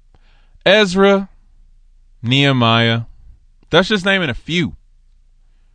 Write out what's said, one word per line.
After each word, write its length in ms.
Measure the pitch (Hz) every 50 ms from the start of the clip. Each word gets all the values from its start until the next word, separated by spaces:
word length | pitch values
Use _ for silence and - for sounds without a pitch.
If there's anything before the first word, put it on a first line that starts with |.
| _ _ _ _ _ _ _ _ _ _ - - -
Ezra, 640 | 170 190 220 214 185 175 196 196 196 196 196 196 - - _ _ _ _ - - _ _ _ _ _ _ _ _ _ _ _
Nehemiah. 800 | - 113 127 139 143 139 135 127 117 113 113 117 117 117 113 117 117 - - - - - - _ _ _ _ _ _ _
That's 200 | - 196 190 -
just 160 | 220 202 170
naming 240 | 202 196 190 175 143
a 40 | 113
few. 420 | - - - 156 180 156 - - - _ _ _ _ _ _ _ _ _ _ _ _ _ _ _ _ _ _